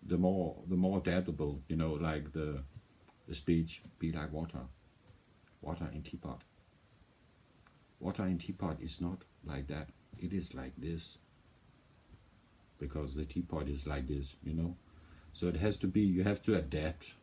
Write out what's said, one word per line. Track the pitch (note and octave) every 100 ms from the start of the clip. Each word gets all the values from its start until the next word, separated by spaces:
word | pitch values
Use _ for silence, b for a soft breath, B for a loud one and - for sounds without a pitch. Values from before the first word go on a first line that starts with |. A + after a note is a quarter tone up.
the | - E2+
more, | F2+ F#2+ E2+ - E2+
the | F#2
more | F#2 G2
adaptable, | F2+ F2+ F2+ D2+ D2+ C#2+ -
you | D#2+
know, | D#2+
like | D2+ D#2+ D2+ C#2+
the, | D#2+ D2+ C#2+ C2+ - - - - - -
the |
speech, | D2 - E2+ D#2+ - - -
Be | E2
like | D#2+ D2+
water, | D#2 E2 C2+ B1 - - - - - _ - - -
water | - E2 E2+
in | D2+
teapot. | D2+ - - B1+ - _ - - - - - _ - - - - - - _ _
Water | D#2+ F#2+
in | F#2+ F2+
teapot | - F#2 F2 C#2+
is | D#2+ -
not | F2 F#2 - -
like | D2+ C#2 C#2
that. | D2 D#2+ - - -
It | F2
is | F#2+ E2+
like | - - C2+
this. | E2 E2 - - - - - - - - - - - - - - - _ - -
Because | C#2+ D2+ C#2+
the | C2+
teapot | D2+ - F2 D#2+ D2
is | C#2 C#2+
like | C#2+ C2
this, | C#2+ C#2 -
you | C#2
know? | D#2+ E2+ F2+ - B B B B
So | - F2
it | D#2+
has | G2+ G2+
to | F#2+
be, | F#2
you | G#2 F#2
have | F#2+ G2+
to | - G2+
adapt. | D#2 D2+ D#2 D#2+ - -